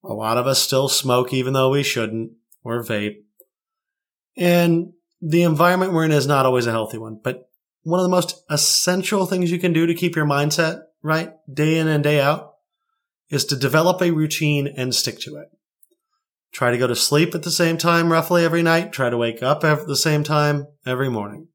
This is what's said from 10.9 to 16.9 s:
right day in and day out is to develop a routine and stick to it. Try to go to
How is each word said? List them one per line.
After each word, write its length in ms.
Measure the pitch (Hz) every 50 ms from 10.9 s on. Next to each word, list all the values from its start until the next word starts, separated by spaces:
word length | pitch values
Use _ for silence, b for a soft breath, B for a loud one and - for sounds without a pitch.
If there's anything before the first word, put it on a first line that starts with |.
| _ _ -
right 300 | 151 156 160 165 - - _ _ -
day 260 | 135 147 151 156 160
in 100 | 160 160
and 160 | 156 156 147 143
day 160 | 147 151 147
out 360 | 135 139 151 - - - _ _ _ _ _ _ _ _ _ _ _ _ _ _ _ _
is 160 | 147 139 -
to 100 | - 151
develop 460 | 127 127 135 147 156 165 180 180 180
a 100 | 185 175
routine 560 | 170 156 156 151 - - 160 147 147 143 139
and 260 | 143 - 127 127 127 120
stick 260 | - - 127 - -
to 180 | - 131 147
it. 100 | 147 143 _ _ _ _ _ _ _ _ _ _ _ _ _ _ _ _ _ _ _ _ _
Try 200 | - - 131 123
to 60 | 120
go 100 | 117 127
to 80 | 120